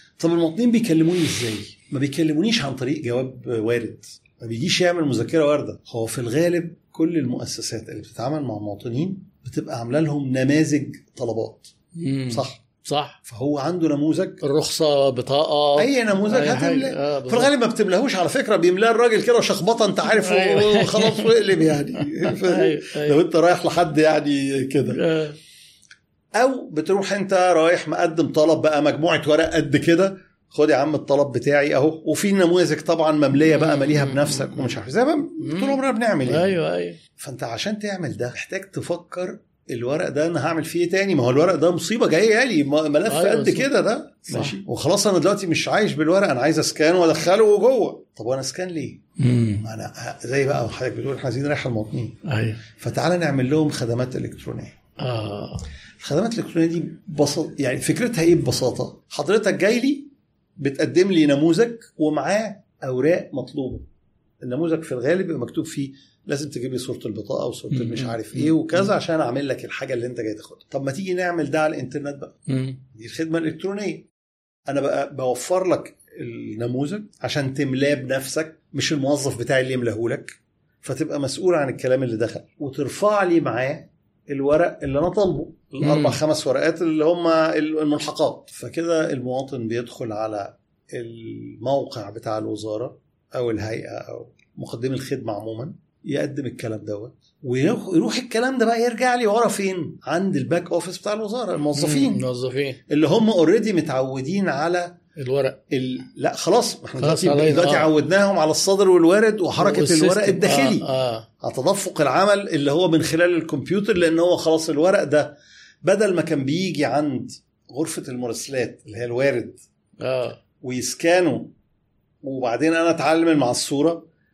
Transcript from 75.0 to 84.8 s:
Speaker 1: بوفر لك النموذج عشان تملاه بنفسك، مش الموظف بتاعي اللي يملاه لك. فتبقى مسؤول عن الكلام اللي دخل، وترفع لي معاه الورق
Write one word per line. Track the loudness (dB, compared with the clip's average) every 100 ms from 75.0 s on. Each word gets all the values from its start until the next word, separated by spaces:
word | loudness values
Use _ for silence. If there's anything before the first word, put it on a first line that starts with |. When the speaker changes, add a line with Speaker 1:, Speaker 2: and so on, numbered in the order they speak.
| -4 -4
Speaker 1:
بوفر | -4 -4 -2 -2 0
لك | -2 -4 _ _ -16
النموذج | -14 -12 -12 -8 -6 -4 -4 -6 -12 _
عشان | -6 -4 -4
تملاه | -2 -2 0 0
بنفسك، | 0 -2 -6 -4 -6 -6 -10 _
مش | -6 -2
الموظف | -2 0 0 -2 -6
بتاعي | -2 0
اللي | 0
يملاه | -2 -4 -4 -4
لك. | -6 -10 -20 _ _ _ _
فتبقى | -10 -6 -4 -4
مسؤول | -6 -2 0 2
عن | 0
الكلام | -4 0 0
اللي | 0 -2
دخل، | -4 -6 -14 -12
وترفع | -10 -6 -6 0 0 2
لي | 2 2
معاه | 0 -2 -4 -6 -12 _ _ _ -10
الورق | -4 2 2 2 -2